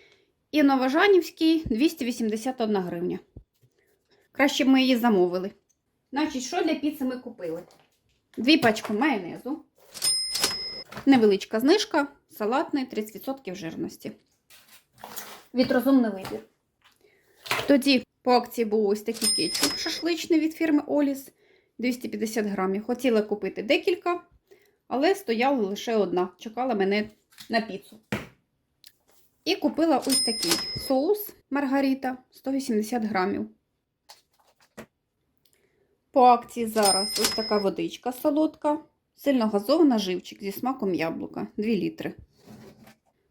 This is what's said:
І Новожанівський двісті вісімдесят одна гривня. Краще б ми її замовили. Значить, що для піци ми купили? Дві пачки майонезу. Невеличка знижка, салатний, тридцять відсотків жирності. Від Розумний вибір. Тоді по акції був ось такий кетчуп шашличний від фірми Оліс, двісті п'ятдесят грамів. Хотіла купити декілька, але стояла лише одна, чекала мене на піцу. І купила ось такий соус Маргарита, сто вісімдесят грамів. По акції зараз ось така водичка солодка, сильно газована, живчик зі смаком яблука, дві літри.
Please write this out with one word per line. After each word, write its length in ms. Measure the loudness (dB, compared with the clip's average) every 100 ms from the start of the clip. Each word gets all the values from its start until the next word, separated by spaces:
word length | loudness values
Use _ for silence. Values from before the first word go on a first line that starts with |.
| _ _ _ _ -4
І 120 | 2
Новожанівський 1000 | 4 4 2 4 6 6 4 0 2 2 0
двісті 400 | 0 0 0 -6
вісімдесят 560 | -2 -2 -2 -6 -4
одна 200 | -2 0
гривня. 380 | -2 -4 -4 -6 _ -20 _ _ _ _ _ _ _ _ _
Краще 340 | 0 2 4 4
б 20 |
ми 140 | 6
її 140 | 6 4
замовили. 560 | 4 4 4 0 -6 -12 _ _ _ _ -8
Значить, 320 | -4 -2 -4
що 200 | -4 -2
для 120 | 0 0
піци 300 | -2 -4 -6
ми 120 | -6
купили? 460 | -12 -10 -8 -8 -12 _ _ _ _ _ _ -2
Дві 200 | 4 6
пачки 360 | 6 2 -4
майонезу. 720 | 0 0 0 -4 -12 -10 -10 _ _ _ -8 -4 -2 -4 -4 -4 -4 -12 -14 -16 -4 4
Невеличка 540 | 6 6 2 -2 0
знижка, 480 | 4 2 2 -2 -2 -8 _
салатний, 560 | -6 -2 -2 -2 -4 -4
тридцять 300 | -6 -8 -10
відсотків 400 | -10 -10 -10 -10
жирності. 560 | -10 -8 -10 -10 -16 -16 _ _ _ -20 _ -20 _ -20 -16 -16 -16 -18 -8
Від 180 | 0 2
Розумний 400 | 2 4 4 4
вибір. 280 | -4 -10 -12 -14 _ _ _ _ _ _ _ _ _ -8 -6 2
Тоді 380 | 4 4 2 0 _
по 100 | 2
акції 340 | 2 2 -4 0
був 200 | 2 2
ось 160 | 0
такий 280 | -4 -4 -2
кетчуп 480 | 0 -2 -2 -2 -2
шашличний 600 | -8 -4 -4 -4 0 2
від 140 | 0
фірми 300 | -2 0 0 0
Оліс, 440 | 0 0 -2 -10 _ _ _ _ -6
двісті 320 | -4 -4 -6
п'ятдесят 360 | -6 -4 -2 -4
грамів. 400 | -2 -2 -2 -4
Хотіла 360 | -2 2 2
купити 420 | 0 -4 -6 -6
декілька, 600 | 0 0 0 -2 -2 -4 -8 _ _ _ _ _ -6
але 280 | 0 2 2
стояла 420 | -2 0 2 2
лише 380 | -2 -4 -2 0
одна, 340 | 2 0 -2 -6
чекала 380 | -12 -6 -2 0
мене 340 | 0 0 -2 _ _ -20 -4
на 120 | -4
піцу. 380 | -4 -12 -14 -20 -10 -10 -10 _ _ _ _ _ -20 _ _ _ _ _ -4
І 100 | -2
купила 420 | -2 0 2 2
ось 240 | 2 0
такий 300 | 0 -4 -2 -2 -4 -10 -2
соус 420 | 0 2 -2 -4 -16 -6
Маргарита, 680 | -4 0 0 0 0 -4 -8 _
сто 200 | _ -4
вісімдесят 520 | -4 -2 -2 -2 -4
грамів. 460 | -2 -2 -2 -2 -6 _ _ _ _ _ _ -20 _ _ _ _ _ -20 -20 _ _ _ _ _ _ _ _ _ _ _ _
По 120 | 6
акції 440 | 8 6 2 -6 -2
зараз 520 | 2 4 2 -2 -2
ось 80 | -2
така 280 | -2 0 2
водичка 540 | 0 -2 -6 -6 -8
солодка, 680 | -2 0 2 0 0 -2 -2 -6 _ _ _
сильно 320 | 0 2 2
газована, 520 | 0 2 4 6 4
живчик 440 | 0 -4 -8 -12
зі 80 | -10
смаком 420 | -6 -6 -2 -2
яблука, 540 | -2 -2 -4 -10 -10 -10 -6
дві 200 | -2 0
літри. 360 | -2 -6 -12 -12 -20 _ -20 -20 -20 -20 -20 _ _ _ _